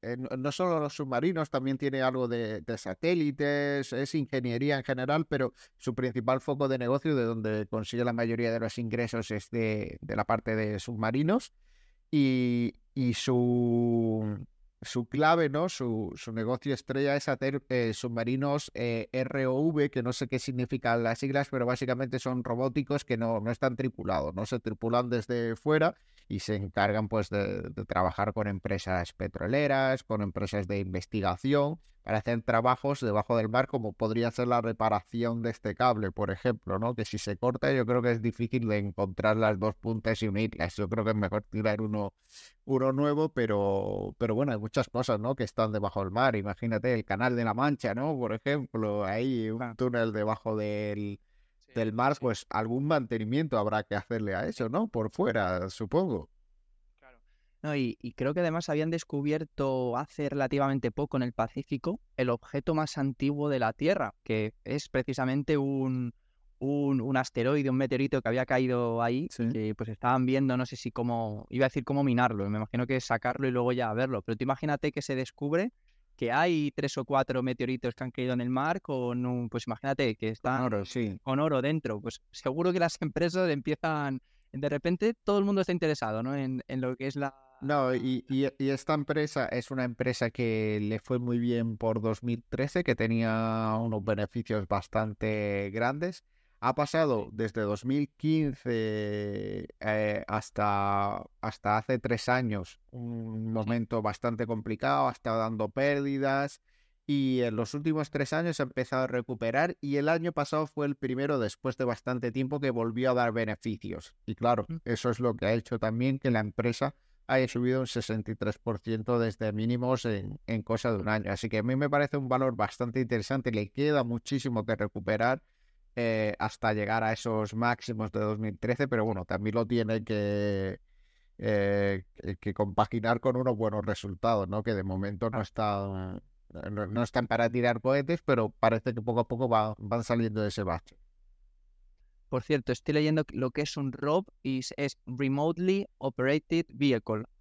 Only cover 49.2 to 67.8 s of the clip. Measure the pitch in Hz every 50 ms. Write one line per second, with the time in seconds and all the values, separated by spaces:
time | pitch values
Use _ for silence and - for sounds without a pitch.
49.2 | 123 135 127 117 113 110 110 117 127 117 110 - 127 127 120 117 113 113 104 107
50.2 | 104 107 110 - - 113 110 107 107 104 104 104 107 104 104 104 104 101 101 -
51.2 | _ _ _ _ _ _ _ _ _ _ 127 117 110 110 107 120 123 139 143 -
52.2 | 135 123 107 - - - - 104 110 113 120 135 143 151 160 147 120 - 117 110
53.2 | 107 107 127 151 160 139 123 110 104 107 107 107 104 - 107 101 - - 117 113
54.2 | 107 101 95 92 131 208 226 - 120 110 131 190 226 208 - 117 107 110 - -
55.2 | 208 - 113 110 98 90 92 90 95 92 - - 110 95 - 170 190 165 117 85
56.2 | - - _ _ _ _ _ _ _ _ _ _ _ _ _ _ 135 131 127 _
57.2 | _ _ _ _ _ _ _ _ - 151 147 143 127 117 - - - 120 - -
58.2 | 123 139 151 180 175 160 160 170 - - 147 151 156 165 170 160 - - - 143
59.2 | 143 147 151 156 160 - _ - 139 135 131 127 127 123 117 127 151 - - -
60.2 | 147 139 139 143 135 127 143 139 139 135 135 131 - 117 - - 147 - - 131
61.2 | 127 123 - - 113 - - 143 - - 143 127 - 165 208 - _ _ _ -
62.2 | 127 123 120 - - - - 139 - 165 156 156 156 - - 147 135 139 123 -
63.2 | 139 139 143 143 147 147 139 127 117 110 - - 147 165 196 - 131 101 - _
64.2 | _ - 110 110 107 110 - _ - - 131 147 - - - 131 123 - 127 -
65.2 | 127 131 131 143 135 - 151 143 139 139 139 135 131 131 127 127 123 120 - _
66.2 | _ _ _ _ _ _ _ - 131 139 143 143 143 139 139 127 110 139 135 127
67.2 | 131 - - 123 117 131 147 147 135 135 127 131